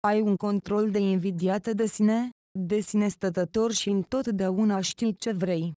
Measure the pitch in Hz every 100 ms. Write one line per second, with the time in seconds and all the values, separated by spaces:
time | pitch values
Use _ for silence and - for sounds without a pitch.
0 | 208 214 214 190 208 202 - 208 214 202
1 | 196 185 185 175 185 202 226 214 220 -
2 | 214 226 247 - _ 190 180 208 190 214
3 | 208 - 190 175 170 220 226 214 - 196
4 | 180 262 262 202 190 185 220 196 180 -
5 | 226 196 233 190 185 170 170